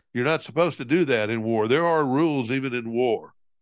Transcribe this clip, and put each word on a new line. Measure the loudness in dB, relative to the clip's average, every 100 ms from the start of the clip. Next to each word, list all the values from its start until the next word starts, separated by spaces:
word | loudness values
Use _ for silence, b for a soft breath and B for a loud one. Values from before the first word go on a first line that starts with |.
| _
You're | -4
not | -2 -2
supposed | -2 0 0 -2
to |
do | 0 2 2
that | 2 0
in | -2
war. | 0 0 2
There | 2 2
are | 2
rules | 2 2 2 0 -2
even | -4 -4
in | -6 -4
war. | 0 0 0 -4 _ _ _